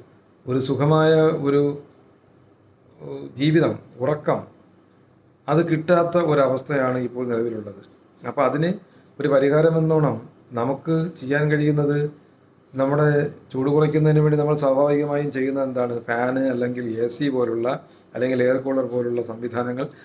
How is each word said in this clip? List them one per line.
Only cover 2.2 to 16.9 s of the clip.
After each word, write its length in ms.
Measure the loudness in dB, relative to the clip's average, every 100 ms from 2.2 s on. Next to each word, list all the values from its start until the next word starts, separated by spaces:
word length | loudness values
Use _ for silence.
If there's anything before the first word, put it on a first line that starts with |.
| _ _ _ _ _ _ _ _ -16 -14 -14 -2
ജീവിതം, 420 | 2 4 2 -2 -12 -6
ഉറക്കം, 440 | -2 -2 -2 -4 -6 -20 _ _ _ _ _ _ _ _ -2
അത് 200 | 0 2
കിട്ടാത്ത 480 | -2 2 2 4 0
ഒരവസ്ഥയാണ് 800 | 2 2 2 0 -2 -2 0 -2
ഇപ്പോൾ 300 | -4 -6 -4
നിലവിലുള്ളത്. 540 | -2 -2 -6 -12 -16 -20 -20 _ _ -8
അപ്പൊ 140 | 0
അതിന് 320 | 0 2 -2 -2 -10 _ _ -6
ഒരു 80 | 2
പരിഹാരമെന്നോണം 1040 | 4 4 4 4 2 2 2 2 -2 -10 -20 -12
നമുക്ക് 580 | -6 -4 -4 -2 -2 -2 -8
ചെയ്യാൻ 360 | -4 0 2
കഴിയുന്നത് 720 | 2 2 2 2 0 -2 -6 _ _ _ _ _ -4
നമ്മുടെ 560 | 0 2 2 2 0 -6 -10
ചൂട് 160 | -4 0
കുറയ്ക്കുന്നതിന് 500 | 2 2 2 4 4
വേണ്ടി 180 | 4 2
നമ്മൾ 180 | 0 0
സ്വാഭാവികമായും 760 | 2 2 2 2 0 -2 -2
ചെയ്യുന്ന 320 | -2 -2 -2
എന്താണ്? 380 | -4 -2 -4 -4
ഫാന് 360 | -4 -2 0 0
അല്ലെങ്കിൽ 600 | -2 -2 -4 -4 -6